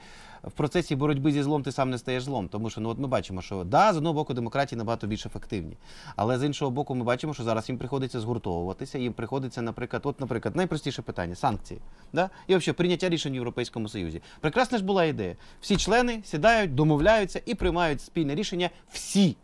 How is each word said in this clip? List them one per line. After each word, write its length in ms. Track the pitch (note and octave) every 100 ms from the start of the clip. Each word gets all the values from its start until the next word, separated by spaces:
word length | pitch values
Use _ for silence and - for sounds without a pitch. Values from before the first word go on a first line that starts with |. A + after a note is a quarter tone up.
| - - - -
в 60 | -
процесі 460 | - D3+ F3+ - C3+
боротьби 360 | D3+ C#3+ D3+
зі 100 | C#3+
злом 200 | C#3+ D3+
ти 100 | C3+
сам 180 | C#3 C3
не 80 | A#2+
стаєш 240 | - B2+
злом. 240 | C3+ B2+ F2+
Тому 220 | G#2 A2+
що, 100 | -
ну, 80 | A2+
от 100 | A#2
ми 100 | C3+
бачимо, 340 | A#2+ - F#2
що, 220 | - G2
да, 280 | F2 D3 G#3+
з 40 | D#3+
одного 180 | E3
боку, 200 | D3+ C#3+
демократії 440 | A#2+ A#2 C3+ C#3 A#2
набагато 280 | A2 A2+ G#2
більш 200 | G#2+ -
ефективні. 500 | G2 - G2+ D#2+ - - - - -
Але 220 | G#2+ B2+
з 60 |
іншого 260 | D3 C3+ C#3
боку, 240 | B2 C#3
ми 100 | B2+
бачимо, 300 | A#2+ B2+ D#3
що 80 | C#3
зараз 260 | A#2 A2 A#2
їм 100 | B2+
приходиться 420 | B2+ C#3 C3 B2
згуртовуватися, 760 | A2 A#2 G2 E2+ F2+ F#2 C3+ C3+
їм 140 | A#2+
приходиться, 500 | G#2+ A2+ C3+ C3 B2+
наприклад, 400 | A#2 A#2 A#2+ A#2
от, 160 | C#3+ C3
наприклад, 360 | B2+ A2+ G#2 F3+
найпростіше 460 | F#3 D#3 C#3+ -
питання, 320 | - - F2
санкції. 460 | F2 C3 G#2 - - - - -
Да? 180 | D3+ F#3 - -
І 100 | F#3
взагалі 200 | E3 C#3
прийняття 320 | F3 F3 F#3
рішень 240 | E3 D3
в 20 |
Європейському 540 | C3 A#2+ B2 A#2 A#2 G#2+
Союзі. 80 | G#2 E2 E2 - -
Прекрасна 380 | D#3 A3+ - A#3
ж 60 |
була 200 | F#3+ G3
ідея. 320 | D#3+ A#2 F2+ - - -
Всі 160 | - G3
члени 440 | F3 A#3 A#3+ A3+
сідають, 500 | - D3+ G#3+ A3+ F#3
домовляються 640 | C3 D#3 D3 F#3+ A3 F#3+ - -
і 80 |
приймають 460 | A3+ F3+ E3+ E3 C3
спільне 340 | - E3+ C#3+
рішення 360 | D#3 G3+ F3 F3 - -
всі. 460 | - - G3 F3+ -